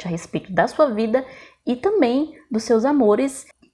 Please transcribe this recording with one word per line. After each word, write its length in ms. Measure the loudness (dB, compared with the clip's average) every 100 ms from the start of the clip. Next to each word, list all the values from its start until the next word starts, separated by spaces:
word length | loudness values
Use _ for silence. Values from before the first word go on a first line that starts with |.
| -6
a 20 |
respeito 420 | -8 -6 -10 -4
da 160 | 0 0
sua 220 | 2 0
vida 340 | 2 0 -2 -4 -14 -20 _ -6
e 100 | -2
também 560 | 0 2 2 0 -2 -8 _
dos 120 | -6
seus 240 | 0 0 2
amores 600 | 2 4 2 0 -6 -18 _ _